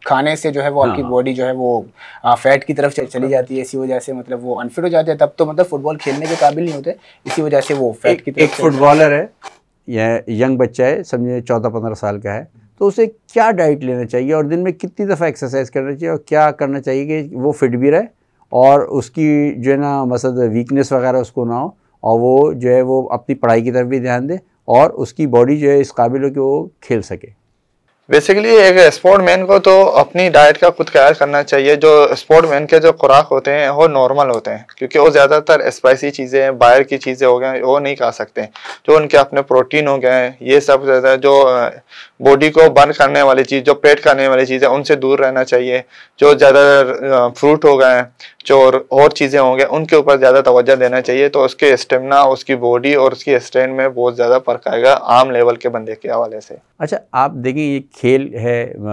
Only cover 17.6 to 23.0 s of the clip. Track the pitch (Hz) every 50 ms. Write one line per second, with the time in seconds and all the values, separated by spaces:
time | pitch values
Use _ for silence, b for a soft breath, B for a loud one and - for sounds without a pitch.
17.6 | 139 123 120 120 131 143 147 180 226 226 _ _ _ _ _ _ _ _ - 123
18.6 | 127 135 139 143 - - - 135 110 - - 165 156 151 151 147 147 147 - 123
19.6 | 117 131 135 139 143 143 143 139 135 123 123 120 127 131 123 127 123 113 107 117
20.6 | 120 123 139 139 135 135 139 127 123 127 127 131 120 - - 131 120 117 117 123
21.6 | 143 190 - _ _ _ _ _ - 110 113 117 120 127 127 135 147 156 156 123
22.6 | 123 127 123 127 127 127 131 131